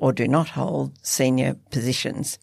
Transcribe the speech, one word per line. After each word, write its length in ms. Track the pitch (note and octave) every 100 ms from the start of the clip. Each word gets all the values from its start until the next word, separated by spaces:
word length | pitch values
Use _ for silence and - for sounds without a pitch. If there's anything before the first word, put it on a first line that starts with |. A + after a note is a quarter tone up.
or 100 | C3
do 160 | - A#2
not 220 | D3+ D#3
hold 500 | - B2+ D3+ C3+ C#3
senior 520 | - - C3 C3 C3+ C3+ _
positions. 680 | C#3 A#2+ B2+ B2 - - -